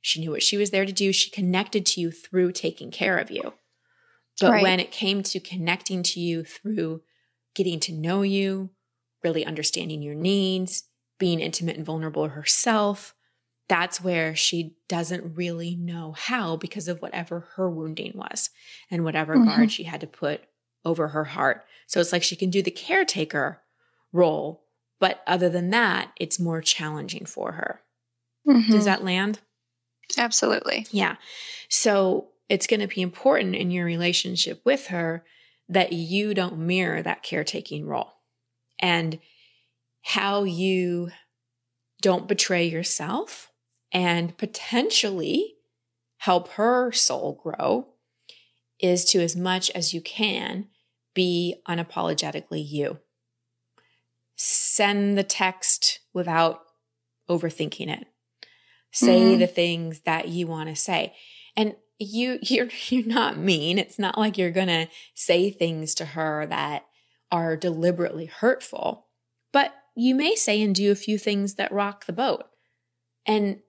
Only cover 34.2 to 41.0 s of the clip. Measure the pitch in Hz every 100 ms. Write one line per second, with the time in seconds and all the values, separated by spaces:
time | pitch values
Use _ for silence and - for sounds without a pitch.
34.2 | 185 180 165 - 247 277 - 175 165 165
35.2 | - _ _ _ - 180 180 170 165 190
36.2 | 214 196 180 160 165 185 175 165 165 -
37.2 | - - 151 - - 151 151 143 - _
38.2 | _ _ _ _ _ - 185 170 165 160
39.2 | _ _ _ _ _ _ _ _ - 202
40.2 | 196 202 196 170 190 185 180 175